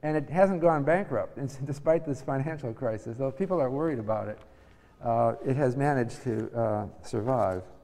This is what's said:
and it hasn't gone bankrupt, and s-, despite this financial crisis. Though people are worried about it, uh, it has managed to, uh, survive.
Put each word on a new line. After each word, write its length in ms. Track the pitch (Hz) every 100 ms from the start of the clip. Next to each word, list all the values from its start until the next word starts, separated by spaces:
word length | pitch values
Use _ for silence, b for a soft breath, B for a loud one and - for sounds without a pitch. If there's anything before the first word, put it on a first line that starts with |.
and 120 | 151 156
it 140 | 135
hasn't 320 | 160 196 185
gone 220 | 170 156
bankrupt, 540 | 139 175 196 123 92 -
and 120 | 135
s-, 80 | - 139
despite 400 | 143 - 160 160
this 160 | 135
financial 500 | - 135 143 156 127
crisis. 440 | 107 127 110 113 117
Though 140 | 135
people 280 | 131 190 185
are 120 | 131
worried 260 | 135 160 131
about 300 | 107 110 104
it, 120 | 107 - b b b b b
uh, 300 | 120 117 117 117
it 120 | 139 131
has 200 | 139 123
managed 460 | 139 139 113 -
to, 280 | 127 110 110 117
uh, 300 | 113 104 104 -
survive. 600 | - 117 107 131 98 92 92 -